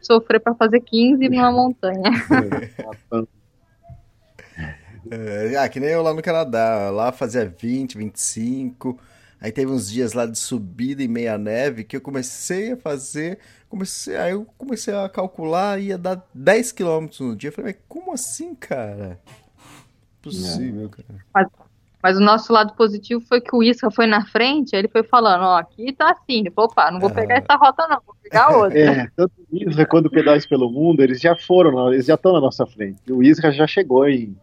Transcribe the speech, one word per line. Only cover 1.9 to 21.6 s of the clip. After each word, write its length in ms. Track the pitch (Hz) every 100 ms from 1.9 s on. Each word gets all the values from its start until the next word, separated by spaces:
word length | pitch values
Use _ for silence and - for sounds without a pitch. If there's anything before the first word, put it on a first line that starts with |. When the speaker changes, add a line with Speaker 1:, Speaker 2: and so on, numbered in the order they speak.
| 190
Speaker 2:
<laughs> 1200 | 190 233 - 254 104 143 120 - 113 104 _ 113 113 _ _ _ _ _ _ - _ _ _ _ - - 78 76 _ 107 110
Speaker 3:
É, 480 | 113 110 104 110 135
ah, 120 | 127
que 100 | 135
nem 120 | 143
eu 120 | 165
lá 100 | 165
no 80 | 156
Canadá, 720 | 160 165 156 113 113 110 101
lá 220 | 101 120
fazia 320 | 127 127 120 104
vinte, 500 | 85 117 127 131 104
vinte 200 | 107 -
e 40 |
cinco, 800 | - - 117 262 262 254 127 254 _ _ _ _
aí 120 | -
teve 180 | 220 131
uns 180 | 135 98
dias 240 | 113 120
lá 120 | 117 117
de 100 | 110
subida 640 | - 127 98 87 123 139
e 60 | 131
meia 320 | 117 117 107
neve 460 | 104 110 143 117
que 120 | 110 135
eu 40 |
comecei 720 | 135 139 127 - - 180 220
a 40 | 247
fazer, 600 | - 143 131 147 160 196 _ _ _
comecei, 480 | - 190 - - -
aí 160 | 175
eu 120 | 196 220 _
comecei 340 | 269 226 -
a 160 | 202 196
calcular, 720 | 202 185 - 160 165 202 196
ia 160 | 196 190
dar 300 | 175 185 -
dez 380 | 127 139 214 240
quilômetros 480 | - 180 160 156 -
no 160 | 131 113
dia, 140 | 160
eu 20 |
falei, 220 | 151 240
mas 80 | 196 _
como 240 | 311 370
assim, 400 | 302 - - 339 320
cara? 640 | - 139 107 101 98 90 _ - _ _ _ - _ _ _ _
Possível, 680 | - 190 185 170 127 104 107
Speaker 2:
É. 20 |
Speaker 3:
cara. 320 | - - 101 _
Speaker 1:
Mas, 140 | 202 185 _